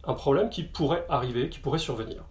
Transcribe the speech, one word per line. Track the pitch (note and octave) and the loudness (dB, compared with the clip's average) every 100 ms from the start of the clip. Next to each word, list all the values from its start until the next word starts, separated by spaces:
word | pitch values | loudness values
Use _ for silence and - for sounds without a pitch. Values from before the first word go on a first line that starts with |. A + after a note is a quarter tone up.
un | - | -4
problème | B2+ C#3+ C#3+ A#3 | 0 4 4 4
qui | - | 0
pourrait | D#3+ - D3 E3+ - | -6 0 2 2 2
arriver, | C#3 B2+ A#2+ C3 | 0 0 0 -2
qui | - | -2
pourrait | C#3 D#3 | -2 0
survenir. | - A#2+ A2 - - | 0 -4 -4 -8 -12